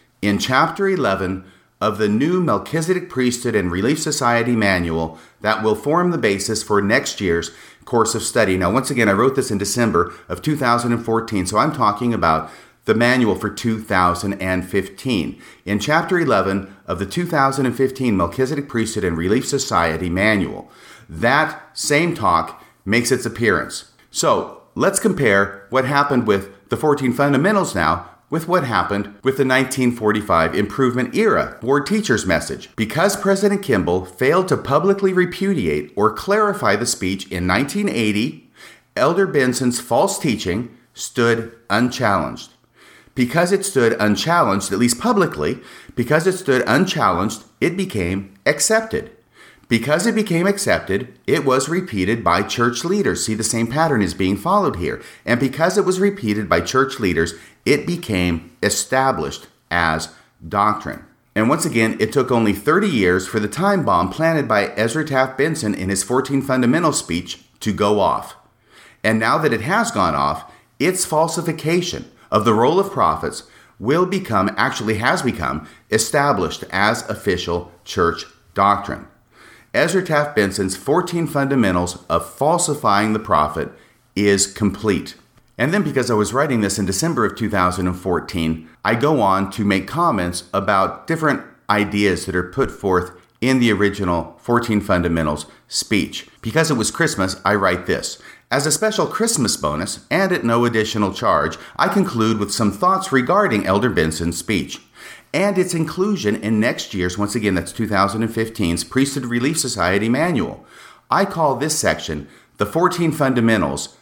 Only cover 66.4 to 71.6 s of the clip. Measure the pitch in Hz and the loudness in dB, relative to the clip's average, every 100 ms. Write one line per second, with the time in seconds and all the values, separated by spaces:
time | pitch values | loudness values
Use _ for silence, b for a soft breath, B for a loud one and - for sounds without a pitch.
66.4 | 139 127 120 156 165 - - 85 - - | 0 2 2 2 2 0 -2 -6 -6 -14
67.4 | _ - 113 92 101 104 87 60 - - | _ -8 -4 0 2 4 2 0 -6 -18
68.4 | _ _ b b b b 107 110 113 151 | _ _ b b b b 0 2 2 2
69.4 | 156 113 113 208 226 107 87 71 71 71 | 0 -2 -2 -2 0 0 0 0 -2 -4
70.4 | - B B B 156 180 - 156 165 170 | -12 B B B -2 -2 -2 0 0 -2
71.4 | 160 160 | -4 -4